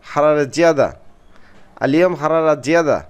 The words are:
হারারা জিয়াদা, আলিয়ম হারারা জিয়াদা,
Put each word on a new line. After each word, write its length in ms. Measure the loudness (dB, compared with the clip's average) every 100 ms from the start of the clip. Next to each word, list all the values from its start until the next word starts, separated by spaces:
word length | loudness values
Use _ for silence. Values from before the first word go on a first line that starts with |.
হারারা 420 | -8 -2 0 0
জিয়াদা, 500 | -2 0 2 2 -2 -4 -20 -20 -20 -20 -20 -20 -20 -6
আলিয়ম 340 | -2 2 0
হারারা 420 | 0 -2 0 0 -2
জিয়াদা, 480 | 0 0 2 -2 -4